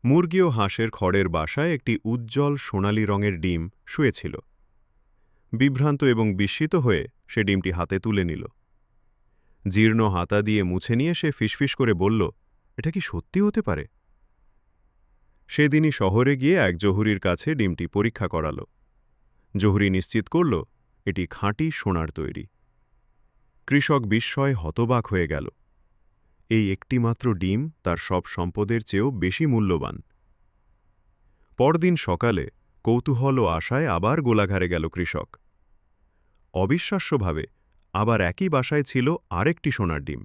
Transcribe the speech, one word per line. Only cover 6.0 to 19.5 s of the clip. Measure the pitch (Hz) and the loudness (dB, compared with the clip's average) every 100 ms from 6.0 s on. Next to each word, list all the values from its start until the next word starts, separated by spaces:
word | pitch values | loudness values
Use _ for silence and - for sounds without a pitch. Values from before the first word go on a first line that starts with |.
এবং | 139 113 110 95 | 4 4 2 2
বিস্মিত | 101 - 156 180 | -2 0 0 2
হয়ে | 123 87 - _ _ | 4 2 0 _ _
সে | - | -2
ডিমটি | 101 98 92 | 0 0 0
হাতে | 85 87 95 | -4 -2 -2
তুলে | 113 101 | 0 -2
নিল। | 87 78 - _ _ _ _ _ _ _ _ _ _ _ 101 | -2 -4 -12 _ _ _ _ _ _ _ _ _ _ _ -2
জীর্ণ | 95 110 113 107 | 4 4 6 2
হাতা | 90 87 104 | 2 0 0
দিয়ে | 104 107 | 2 0
মুছে | 92 92 - 117 | 0 -2 0 0
নিয়ে | 156 | 0
সে | 170 156 | 0 -2
ফিসফিস | - 107 - 139 - | -2 -4 -2 -4 0
করে | 123 | 0
বলল, | 92 95 110 85 - _ _ _ - | 2 2 2 -2 -4 _ _ _ -8
"এটা | 160 | -6
কি | 190 | -6
সত্যি | - 85 - 185 | -6 -8 -4 0
হতে | 208 220 | 2 0
পারে?" | - 76 - _ _ _ _ _ _ _ _ _ _ _ _ _ _ _ _ | -2 -4 -6 _ _ _ _ _ _ _ _ _ _ _ _ _ _ _ _
সেদিনই | - 147 151 156 | 0 2 4 2
শহরে | 135 95 104 127 139 | 2 2 4 2 2
গিয়ে | 139 180 | 2 2
এক | 101 85 | 2 2
জহুরির | 101 95 107 101 | 2 2 2 0
কাছে | 95 87 - 156 | 0 -2 -2 0
ডিমটি | 98 82 85 | 0 -2 -4
পরীক্ষা | 101 110 - 95 | -2 -2 -2 -4
করাল। | 85 78 - - _ _ _ _ _ _ _ _ | -2 -4 -6 -12 _ _ _ _ _ _ _ _